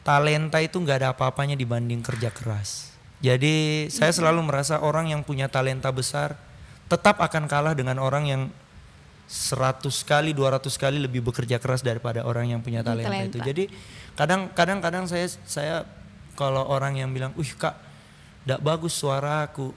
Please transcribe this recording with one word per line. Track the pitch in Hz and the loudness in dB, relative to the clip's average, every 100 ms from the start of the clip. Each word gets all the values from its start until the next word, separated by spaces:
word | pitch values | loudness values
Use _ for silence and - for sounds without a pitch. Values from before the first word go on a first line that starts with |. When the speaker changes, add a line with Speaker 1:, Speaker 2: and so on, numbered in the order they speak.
Speaker 1:
talenta | - 143 151 151 156 160 | 4 4 6 2 2 0
itu | 160 185 | 0 0
nggak | 160 135 | 0 2
ada | 131 | 2
apa-apanya | 127 131 - 143 139 | 2 -2 0 -2 -2
dibanding | 123 120 120 117 | 0 0 -2 -2
kerja | 117 117 117 | -4 -4 -4
keras. | - 113 104 101 - - - - - | -4 -4 -4 -4 -8 -12 -20 -20 -2
Jadi | 127 127 147 156 156 151 151 | 2 4 4 4 2 0 -2
saya | - 156 | 2 2
Speaker 2:
Mhm. | 170 | 4
Speaker 1:
selalu | 160 165 | 4 4
merasa | 156 139 143 147 | 2 0 0 2
orang | 147 151 165 | 2 2 0
yang | 151 | -2
punya | 143 135 135 | -4 -4 0
talenta | 135 131 131 135 | 0 0 0 -2
besar | 131 123 143 147 147 - - - - - | -2 -2 -2 -4 -6 -16 -20 -20 -20 -2
tetap | - 208 208 | 4 4 4
akan | 165 160 151 | 2 0 0
kalah | 143 151 | 2 2
dengan | 151 127 131 | 0 0 0
orang | 135 139 147 | 2 2 0
yang | 135 131 - - - - - - - - | 0 -2 -8 -20 -20 -20 -20 -20 -20 -12
seratus | - - 127 131 127 143 - - | -6 -2 2 2 2 -2 -4 4
kali, | 147 156 | 4 4
dua | 147 135 | 2 2
ratus | 131 139 - | 2 -2 0
kali | 135 147 | 0 0
lebih | 135 123 | 0 0
bekerja | 120 120 120 120 | -2 -2 -2 0
keras | 123 131 | 0 0
daripada | 123 113 120 117 | 0 -2 -2 -2
orang | 120 120 120 | -2 -2 0
yang | 117 | -2
punya | 117 117 113 | -2 -2 0
Speaker 2:
Punya | 113 | -2
Speaker 1:
talenta | 117 196 | -2 -2
itu. | 190 | -4
Speaker 2:
talenta. | 120 135 | -4 -4
Speaker 1:
Jadi | 147 196 - - - - | -2 -4 -6 -18 -18 -14
kadang, | - 151 190 185 | -2 2 2 0
kadang, | - 170 196 | 2 2 2
kadang | 170 180 185 | -2 -2 -4
saya, | 175 180 - | -2 -4 -6
saya | - 147 147 165 - - - - - | -8 -4 -2 -4 -6 -16 -20 -20 -20
kalau | - 139 135 | -2 0 0
orang | 135 139 139 135 | 0 0 0 -2
yang | 131 | -4
bilang, | 131 131 | -4 -4
"Wih | 165 147 | -4 -6
Kak, | - 160 - - - - - - - | -4 -6 -6 -20 -20 -20 -20 -20 -10
nggak | 131 131 | -4 0
bagus | 143 160 165 | 0 0 -2
suara | - 143 135 147 151 | -2 -2 -2 0 -2
aku." | 147 - 131 | -4 -6 -10